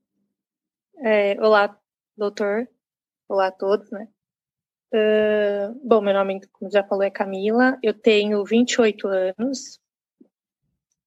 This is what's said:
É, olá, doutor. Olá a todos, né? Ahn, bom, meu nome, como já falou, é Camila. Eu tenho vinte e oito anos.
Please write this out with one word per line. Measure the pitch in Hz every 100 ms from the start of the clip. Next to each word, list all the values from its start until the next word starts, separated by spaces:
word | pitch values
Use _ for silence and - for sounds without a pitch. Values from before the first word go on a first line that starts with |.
| _ _ _ _ _ _ _ _ _ -
É, | 240 214 202 202
olá, | 220 214 208 - _ _ _ -
doutor. | 202 202 202 208 247 _ _ _ _ _ -
Olá | 196 190
a |
todos, | 185 196 208 -
né? | 202 226 _ _ _ _ _ _ _ -
Ahn, | 220 214 214 214 214 208 202 202 247
bom, | 254 220
meu | 202
nome, | 196 196 190 -
como | - 190
já | 202
falou, | 196 202
é | 196
Camila. | 196 196 190 202 226 254 262
Eu | 220
tenho | 208 233 214 208 208 196
vinte | 226 247
e | -
oito | 226 208 202
anos. | 190 185 185 254 262 - - _ _ _ _ _ _ _ _ _ _ _ _